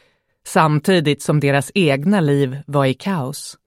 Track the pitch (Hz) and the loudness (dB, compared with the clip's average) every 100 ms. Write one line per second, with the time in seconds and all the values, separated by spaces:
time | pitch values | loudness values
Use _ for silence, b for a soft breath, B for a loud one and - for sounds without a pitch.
0 | _ _ _ _ - 185 156 151 - 185 | _ _ _ _ -2 2 4 2 2 2
1 | 147 143 - 151 139 139 - 202 160 135 | 2 -2 0 0 2 0 -2 0 0 2
2 | 156 208 151 143 135 135 147 143 135 127 | 0 2 2 2 0 -4 -4 0 0 -2
3 | - 185 131 147 - - | -4 -4 -6 -10 -16 -20